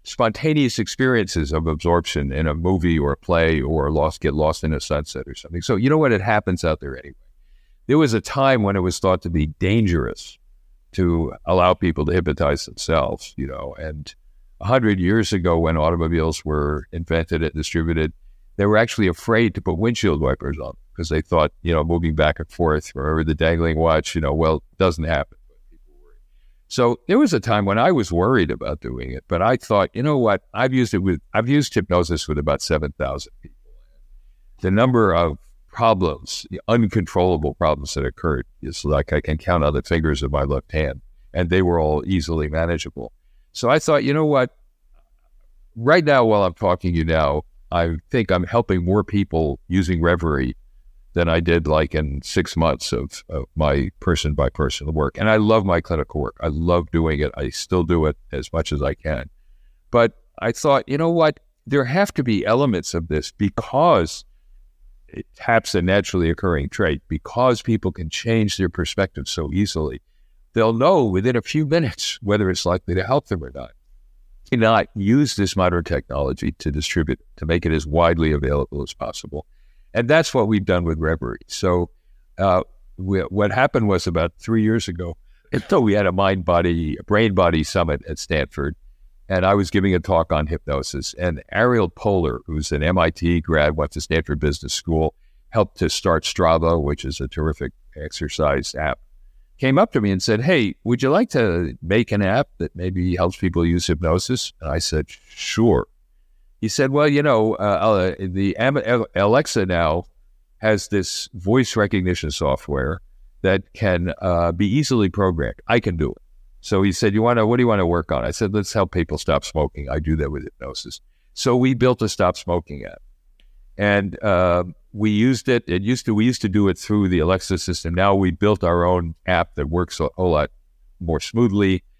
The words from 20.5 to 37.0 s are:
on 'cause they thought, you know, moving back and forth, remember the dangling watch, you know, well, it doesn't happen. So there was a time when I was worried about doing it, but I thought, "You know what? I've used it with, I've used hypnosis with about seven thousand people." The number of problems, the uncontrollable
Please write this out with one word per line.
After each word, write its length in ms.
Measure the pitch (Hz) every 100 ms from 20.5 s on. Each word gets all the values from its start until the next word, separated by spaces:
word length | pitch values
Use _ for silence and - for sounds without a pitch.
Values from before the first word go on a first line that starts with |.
| 73
on 180 | 67 - -
'cause 140 | - 80
they 140 | 78
thought, 300 | - 82 76 -
you 100 | 85
know, 120 | 82
moving 300 | 78 85 82
back 240 | 78 76 -
and 120 | 78
forth, 440 | - 82 76 -
remember 300 | - 71 80
the 100 | 78
dangling 440 | 73 80 82 82 78
watch, 360 | 82 78 -
you 60 | 85
know, 140 | 76
well, 220 | 76 80 78
it 220 | - -
doesn't 260 | 92 78
happen. 340 | 82 78 67 - - _ _ - _ _ _ - _ _ _ _ -
So 320 | - 120 120 -
there 100 | 208
was 140 | 285
a 80 | 147
time 240 | 117 107
when 140 | 98 104
I 120 | 143
was 220 | 165 98
worried 380 | 85 98 127 80
about 300 | 58 - 73
doing 300 | 62 62 64
it, 120 | 64 -
but 140 | 85
I 140 | 101 131
thought, 340 | - 104 95
"You 100 | -
know 160 | 139 143
what? 240 | 113 98 _
I've 200 | 101 131
used 200 | 131 120
it 40 | 98
with, 220 | 95 82 -
I've 160 | 107 117
used 260 | 143 139
hypnosis 540 | - 95 87 85 82 -
with 100 | 73
about 220 | 73 71
seven 320 | - 78 76
thousand 400 | - 69 69 - -
people." 140 | - - - - _ _ - - - _ - -
The 100 | 95
number 440 | 101 127 120 104
of 240 | 85 85 71 _ _ _
problems, 760 | - 113 101 90 71 - - -
the 100 | 90 -
uncontrollable 840 | 120 107 110